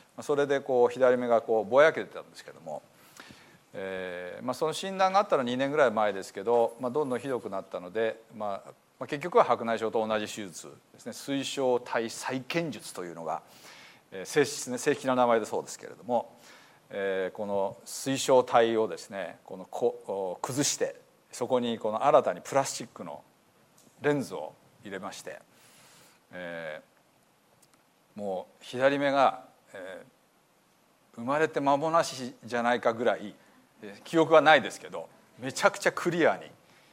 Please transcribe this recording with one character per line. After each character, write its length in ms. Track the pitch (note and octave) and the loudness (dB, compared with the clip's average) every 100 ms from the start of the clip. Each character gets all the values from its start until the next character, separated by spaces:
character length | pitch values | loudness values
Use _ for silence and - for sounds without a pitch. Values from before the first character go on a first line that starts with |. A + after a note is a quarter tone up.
| _ - | _ -14
ま 40 | |
あ、 20 | |
そ 120 | A#2 C#3+ | -2 0
れ 120 | C#3+ | 2
で 140 | C#3 | 0
こ 260 | C#3 B2+ A#2+ | 2 4 4
う 20 | |
左 240 | B2+ B2+ B2+ | 6 4 4
目 120 | B2 | 4
が 140 | A2+ | 2
こ 200 | - A2 | 4 0
う 80 | G2+ | 4
ぼ 140 | B2+ | 6
や 100 | D#3 | 6
け 100 | C3 | 4
て 80 | F#2+ | -6
た 100 | E2+ | -10
ん 80 | D#2 | -16
で 40 | - | -20
す 80 | |
け 60 | - | -20
ど 100 | - | -18
も、 200 | E2 D2 - _ - - - - - - _ G#2 | -12 -12 -12 _ -20 -20 -20 -20 -20 -20 _ -10
え 640 | F#2+ F#2+ F#2 F2+ F2+ F#2+ | -8 -8 -8 -8 -10 -10
ー、 20 | |
ま 80 | A#2+ | -8
あ、 20 | B2+ | -4
そ 100 | D#3+ | -4
の 80 | |
診 240 | D#3 F#3+ F#3+ | -4 -8 0
断 160 | F#3 | 2
が 60 | F#3+ | 2
あ 40 | |
っ 40 | G#3 | 2
た 80 | D#3 | 2
の 60 | |
は 20 | |
二 140 | A#2+ B2+ | 0 -2
年 120 | C#3 | -2
ぐ 80 | D3+ | 4
ら 80 | C3 | 2
い 60 | |
前 200 | A2 G#2+ | 4 0
で 120 | G2 | 0
す 100 | F#2 | -8
け 100 | - | -6
ど、 320 | G2+ A#2+ A#2 - | 2 2 2 0
ま 80 | B2+ | -4
あ、 40 | |
ど 140 | C3 C#3+ | -2 -2
ん 40 | |
ど 80 | A#2+ | -4
ん 20 | |
ひ 80 | C3+ | -4
ど 120 | B2 | -6
く 120 | A2 | -4
な 100 | G2 | -8
っ 40 | F#2+ | -8
た 80 | F#2+ | -12
の 120 | F2+ | -8
で、 280 | G#2 A2+ G#2+ - A2 | -2 -2 -2 -14 -10
ま 280 | G#2 G2 - | -6 -6 -10
あ、 60 | - _ _ | -20 _ _
ま 40 | |
あ、 40 | B2+ | -10
結 140 | D3+ | -8
局 160 | E3+ F#3 | 2 4
は 60 | |
白 220 | - A#2 A#2 | 4 2 0
内 120 | A2+ | -2
障 160 | A2 | 0
と 140 | A2+ A2 | -2 0
同 120 | A2 | -2
じ 60 | G#2+ | -2
手 160 | - | -8
術 300 | G2+ D#2+ D2 C#2 _ | -10 -12 -18 -20 _
で 60 | A2 | -18
す 40 | B2 | -16
ね、 80 | |
水 320 | G#2+ - C#3 B2+ | -14 -6 -6 -4
晶 340 | - C3 A#2+ | -2 2 2
体 280 | A#2+ B2 A2+ | 0 -4 -4
再 320 | - - C3 | -6 -6 -8
建 300 | B2+ E3+ E3 | -4 -4 -4
術 240 | G#2+ - - | -8 -12 -12
と 100 | F2+ | -12
い 60 | |
う 20 | |
の 100 | E2 | -10
が、 200 | D#2+ D#2+ - - - - - - _ | -8 -8 -10 -20 -20 -20 -20 -20 _
え 120 | G2 | -12
ー、 20 | F2+ | -2
正 180 | D3 | 2
式、 320 | C#3 - - B2 | 2 0 -8 -4
正 160 | - C#3+ | -2 -2
式 100 | C3 | 0
な 80 | |
名 140 | B2+ A#2+ | 2 4
前 120 | A2+ | 4
で 60 | G#2 | 2
そ 140 | G2 | -6
う 40 | |
で 60 | D2 | -8
す 80 | - | -14
け 80 | - | -16
れ 80 | |
ど 100 | - | -16
も、 320 | - A#2+ - - - - - _ _ G2+ | -4 -4 -4 -14 -20 -20 -20 _ _ -6
え 360 | G2 F#2+ F#2 | -2 -2 -4
ー、 20 | - | -6
こ 120 | G2+ | -4
の 280 | G2+ G2 - - | -2 -2 -4 -14
水 340 | - C3+ C3+ | -8 -4 -2
晶 240 | - C3 | 6 6
体 340 | B2 B2 A2+ A2+ | 6 4 6 2
を 100 | A2 | 0
で 120 | E2+ | -4
す 100 | - | -10
ね、 300 | G2 F2 - - | -10 -10 -12 -16
こ 120 | F#2+ | -16
の 80 | F#2 | -12
こ-、 720 | - A#2+ - - G2 F#2+ F2 | -2 -2 -2 -8 -6 -6 -8
崩 200 | - B2+ | -6 -2
し 140 | C#3+ - | -2 -2
て、 180 | - - _ _ _ | -4 -6 _ _ _
そ 160 | - A#2+ | -8 0
こ 120 | B2+ | 0
に 200 | A#2+ A2+ | 0 -4
こ 120 | G#2+ | -4
の 140 | G#2+ C#3 | 0 6
新 160 | D3+ | 6
た 120 | A2 | 4
に 80 | F2 | -2
プ 120 | - | 0
ラ 100 | C#3 | 0
ス 100 | C3+ | 0
チ 100 | - | -6
ッ 40 | - | -12
ク 160 | - | -12
の 200 | F2 C#2+ - _ _ _ _ _ _ _ | -14 -14 -18 _ _ _ _ _ _ _
レ 100 | C#3+ | 0
ン 80 | D3 | 0
ズ 140 | A2+ F2+ | -2 -8
を 180 | D2+ - _ _ | -10 -14 _ _
入 80 | G#2 | -14
れ 80 | F#2+ | -12
ま 120 | G2 | -10
し 120 | - | -12
て、 180 | - - - _ _ - - - - _ _ | -14 -16 -18 _ _ -20 -20 -20 -20 _ _
え 480 | F2+ F2 E2+ D#2+ D#2 - _ _ _ _ _ _ _ _ _ _ _ _ G#2 | -14 -12 -10 -10 -12 -16 _ _ _ _ _ _ _ _ _ _ _ _ -12
ー、 40 | |
も 260 | G2+ F#2 - _ | -8 -6 -8 _
う 20 | |
左 360 | - B2 C3+ C#3 | -12 2 4 4
目 120 | C#3+ | 2
が、 320 | C#3 B2 - - _ _ | 4 4 4 -10 _ _
え 300 | G2+ F#2 F2+ | -16 -14 -14
ー、 1120 | - _ _ _ _ _ _ _ _ _ _ - | -18 _ _ _ _ _ _ _ _ _ _ -10
生 100 | A#2 | -2
ま 140 | D3 | 0
れ 80 | D#3 | 2
て 120 | D#3 | 2
間 180 | C#3 C#3+ | 2 2
も 120 | D#3+ | 4
な 140 | E3 | 2
し 320 | D#3 C3 B2 - A2+ | 2 -4 -10 -10 -6
じ 100 | A#2+ | 0
ゃ 60 | |
な 140 | A#2+ A#2+ | 2 2
い 40 | |
か 140 | B2 | 2
ぐ 120 | A2+ A#2+ | 2 0
ら 120 | G2 | 0
い、 160 | G2+ - _ _ _ _ | -6 -16 _ _ _ _
え 140 | G#2 G2 | -18 -16
ー、 60 | |
記 160 | - E3 | -2 2
憶 160 | D#3 D#3 | 8 8
は 60 | |
な 140 | D3 D3+ | 10 6
い 60 | |
で 80 | G2+ | 6
す 100 | - | -8
け 100 | E2 | -10
ど、 200 | F2 D#2+ - _ - | -10 -10 -18 _ -12
め 120 | C3 | -10
ち 140 | C3 G3 | 0 0
ゃ 60 | |
く 80 | - | 2
ち 80 | F#3+ | -2
ゃ 40 | |
ク 200 | - F3+ | 0 -4
リ 160 | E3+ C3+ | 2 2
ア 100 | F#2 | 2
に 60 | D#2 - _ _ _ | -6 -20 _ _ _